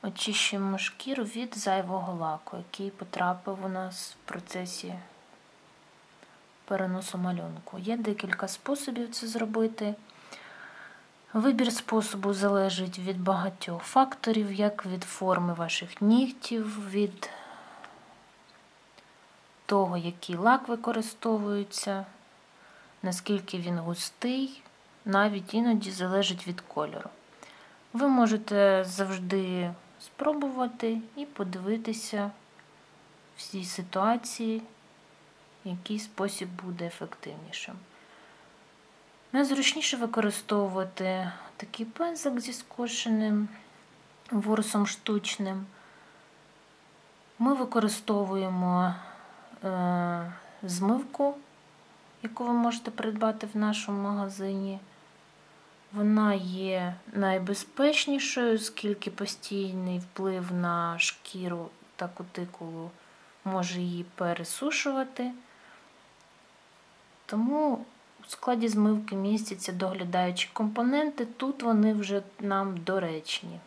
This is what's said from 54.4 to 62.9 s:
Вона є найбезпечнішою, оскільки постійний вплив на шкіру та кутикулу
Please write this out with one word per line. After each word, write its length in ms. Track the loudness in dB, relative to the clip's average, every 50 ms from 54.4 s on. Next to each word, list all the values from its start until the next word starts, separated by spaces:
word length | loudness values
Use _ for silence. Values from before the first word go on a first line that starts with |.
| -4 -4 -2 -2 -4 -4 -6 -8 -12 -18 -20 -20 -20 -20 -20 -20 -20 -20 -20 -20 -20 -20 -20 -20 -20 -20 -20 -20 -20 -8
Вона 420 | -2 2 4 6 6 8 6 6 4
є 600 | 2 0 -2 -4 -2 -2 0 0 0 0 -2 -4 -6 -14 -6
найбезпечнішою, 1400 | -2 2 4 4 4 2 2 0 -2 -4 -4 -10 0 4 4 6 6 4 2 2 0 0 0 0 0 2 4 4 4
оскільки 560 | 2 2 -4 -6 -4 -2 -2 -2 -2 -4 -8
постійний 880 | -6 -6 -6 -6 -8 -10 -10 -6 -4 -2 -2 -2 -2 -4 -2 -2 -2 -4
вплив 540 | -4 -6 -8 -2 -2 -2 0 -2 -2 -2
на 460 | -2 0 2 2 2 2 0 -2 0 0
шкіру 720 | 0 -2 -2 -6 -16 -14 -10 -6 -4 -4 -4 -4 -6 -10 -12 -20 -20 -20 -8
та 120 | -8 -8 -8
кутикулу 840 | -6 -10 -14 -10 -8 -8 -8 -8 -10 -12 -12 -10 -10 -10 -10 -12